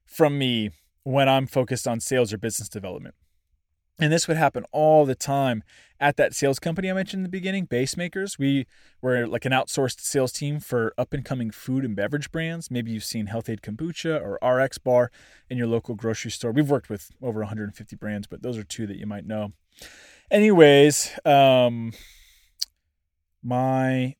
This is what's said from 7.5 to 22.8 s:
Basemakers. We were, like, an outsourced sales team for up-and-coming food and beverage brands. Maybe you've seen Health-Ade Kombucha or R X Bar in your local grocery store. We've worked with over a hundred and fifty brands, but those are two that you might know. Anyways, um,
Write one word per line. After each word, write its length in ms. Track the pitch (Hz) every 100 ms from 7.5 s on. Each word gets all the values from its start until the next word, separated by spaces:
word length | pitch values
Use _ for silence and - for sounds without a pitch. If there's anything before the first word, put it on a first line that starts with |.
| 196 180
Basemakers. 720 | - 135 - 175 190 196 -
We 300 | 139 139 - _ _ -
were, 240 | 127 123 117
like, 200 | 117 131
an 80 |
outsourced 480 | 131 - - 131 -
sales 320 | - 143 127
team 260 | - 143 147
for 340 | - 123 113 -
up-and-coming 540 | 127 143 127 131 113
food 340 | - - 131 131
and 100 | 101
beverage 340 | 104 147 143
brands. 400 | 165 160 170 -
Maybe 220 | 123 113
you've 140 | 110 -
seen 220 | 117 101
Health-Ade 340 | 117 113 110
Kombucha 600 | - 110 165 160 165 156
or 160 | 101 98
R 160 | 123 127
X 180 | 135 -
Bar 340 | 135 123 120 _ _ _ -
in 80 | 127
your 100 | 117
local 280 | 113 - 107
grocery 360 | 117 110 117
store. 200 | - 117
We've 180 | 120 147
worked 200 | 139 -
with 220 | 104 - -
over 200 | 127 110
a 60 | 107
hundred 180 | 107 104
and 100 | -
fifty 200 | 104 98
brands, 320 | 107 104 101
but 140 | 87
those 160 | 127 113
are 60 |
two 220 | 101 - 107
that 120 | 95
you 80 | 104
might 200 | 104 90
know. 280 | 107 104 - _ _ - - - - -
Anyways, 880 | 208 214 185 147 143 147 143 - -
um, 720 | 160 143 135 127 123 117 113 - - - _ _ _ - - _